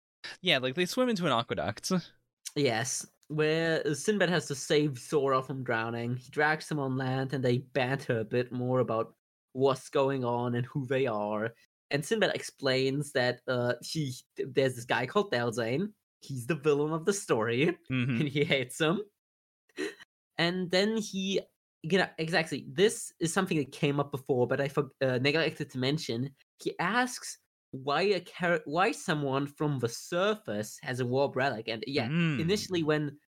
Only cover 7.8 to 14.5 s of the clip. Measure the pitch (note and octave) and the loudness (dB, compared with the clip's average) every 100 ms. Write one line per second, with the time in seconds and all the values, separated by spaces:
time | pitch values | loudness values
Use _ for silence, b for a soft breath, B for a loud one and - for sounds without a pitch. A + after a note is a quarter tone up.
7.8 | B2+ C3+ - A#2 A2 B2 B2 B2 B2 B2+ | 0 -2 -2 -2 0 -2 -2 -2 0 2
8.8 | A#2 A2+ A2+ _ _ _ _ B2+ C3+ - | 2 0 -2 _ _ _ _ 0 2 2
9.8 | - D3 C3+ C3+ A#2+ A#2+ B2 A#2+ B2 D3+ | 0 0 2 2 0 0 0 -2 -2 -4
10.8 | B2 C3 C3+ A2 G#2 G#2+ A2 b b _ | 0 0 2 0 0 0 -2 b b _
11.8 | - C#3+ D3+ A3 F3+ B2+ - - C3+ C3 | -4 -4 0 2 2 0 -6 -4 0 2
12.8 | C3+ C#3 C#3+ C3+ B2 B2+ - B2+ B2 A#2+ | 2 0 -2 0 0 0 -2 0 0 -2
13.8 | - D#3+ C#3+ B2 - - - | -4 -4 -4 -6 -14 -10 -4